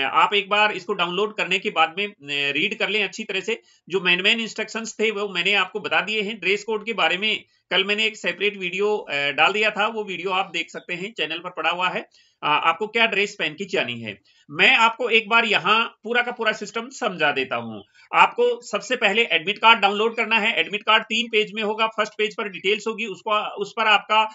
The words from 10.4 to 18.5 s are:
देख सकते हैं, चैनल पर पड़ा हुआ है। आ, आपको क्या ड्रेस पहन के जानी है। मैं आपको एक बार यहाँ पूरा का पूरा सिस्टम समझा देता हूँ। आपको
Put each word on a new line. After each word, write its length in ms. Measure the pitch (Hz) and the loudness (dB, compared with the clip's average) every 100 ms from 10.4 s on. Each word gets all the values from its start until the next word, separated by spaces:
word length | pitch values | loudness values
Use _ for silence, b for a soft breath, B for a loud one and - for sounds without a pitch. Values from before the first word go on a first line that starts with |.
| 185 | -2
देख 180 | 175 160 | -6 -8
सकते 240 | 160 - | -12 -10
हैं, 180 | 175 202 | -8 -8
चैनल 260 | 226 151 165 | -6 -6 -6
पर 120 | 180 | -8
पड़ा 200 | 170 160 | -4 -2
हुआ 180 | 175 180 | 0 -2
है। 200 | 175 - b b b | -2 -8 b b b
आ, 100 | 147 | 2
आपको 320 | 151 165 165 214 | 4 4 2 -2
क्या 200 | 233 226 | 0 2
ड्रेस 300 | 202 202 - | 2 -2 -2
पहन 160 | 156 | -6
के 100 | 151 | -6
जानी 360 | 190 175 120 117 | -2 -2 -2 -6
है। 180 | 110 95 b b - | -10 -12 b b -10
मैं 260 | 151 214 262 | 2 4 6
आपको 320 | 226 233 240 | 4 2 2
एक 200 | 226 202 | 2 4
बार 160 | 233 | 2
यहाँ 540 | 226 180 175 220 - - | 4 2 4 2 0 -6
पूरा 180 | 220 240 | -4 -2
का 100 | 240 | -2
पूरा 200 | 233 220 | -2 -2
सिस्टम 360 | 220 208 233 240 | -2 -6 -8 -10
समझा 440 | - 233 170 151 | -6 -4 2 2
देता 240 | 135 127 120 | 2 -2 -4
हूँ। 260 | 113 104 - b b | -6 -12 -16 b b
आपको 460 | 165 170 - 247 | 4 4 4 0